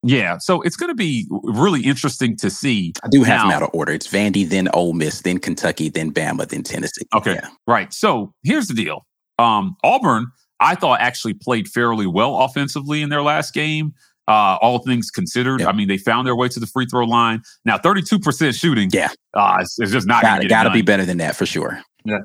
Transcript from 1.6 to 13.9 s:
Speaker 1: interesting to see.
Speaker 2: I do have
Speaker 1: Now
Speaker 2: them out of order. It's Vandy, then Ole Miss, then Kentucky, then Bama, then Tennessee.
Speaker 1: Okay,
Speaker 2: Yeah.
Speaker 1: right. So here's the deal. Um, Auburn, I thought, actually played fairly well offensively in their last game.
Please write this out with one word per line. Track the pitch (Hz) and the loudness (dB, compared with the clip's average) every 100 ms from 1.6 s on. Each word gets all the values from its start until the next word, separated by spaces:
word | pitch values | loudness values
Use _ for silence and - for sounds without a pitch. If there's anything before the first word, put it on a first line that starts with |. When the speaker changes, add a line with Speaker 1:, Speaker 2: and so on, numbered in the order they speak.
| 143 156 | 2 2
Speaker 1:
interesting | 123 135 147 - 185 196 | 0 0 -2 -2 -2 -2
to | 101 | -4
see. | - 143 113 87 85 | -4 -2 -2 -2 -6
Speaker 2:
I | - | 4
do | 139 | 4
have | 123 101 | 6 4
Speaker 1:
Now | 104 | 2
Speaker 2:
them | 76 | 0
out | |
of | 76 | -2
order. | - 76 | -2 -4
It's | 78 - | -4 -2
Vandy, | 98 104 98 90 | 0 0 0 0
then | 95 92 | 0 2
Ole | 82 87 | 2 0
Miss, | 82 76 - | 0 -2 -2
then | 92 87 | -4 -4
Kentucky, | - 80 85 80 78 | -4 -4 -4 -2 -4
then | 80 80 | -4 -4
Bama, | 73 78 - - | -4 -4 -4 -6
then | - | -8
Tennessee. | - - - - - | -8 -8 -8 -10 -4
Speaker 1:
Okay, | 110 104 87 | -2 0 -4
Speaker 2:
Yeah. | - - - | -8 -14 0
Speaker 1:
right. | 117 95 | 0 0
So | - 220 131 101 _ | -2 0 0 -4 _
here's | 139 302 226 | -2 -2 0
the | |
deal. | 113 85 76 _ _ _ - | -4 -4 -8 _ _ _ 0
Um, | 117 107 95 90 | 2 2 0 0
Auburn, | 147 269 220 113 123 _ _ _ | 2 2 2 0 -2 _ _ _
I | 143 175 | 0 2
thought, | 160 123 | 0 2
actually | 120 120 113 | 0 -2 -8
played | 98 - 120 101 | -8 -2 -2 -2
fairly | - 120 113 98 | -2 0 0 0
well | 87 120 110 | 0 0 2
offensively | 131 135 139 151 139 151 | -2 -2 -4 -6 -4 -4
in | 147 | -2
their | 147 | -2
last | 147 151 147 | 0 0 -2
game. | - 151 156 151 | -4 -4 -2 -4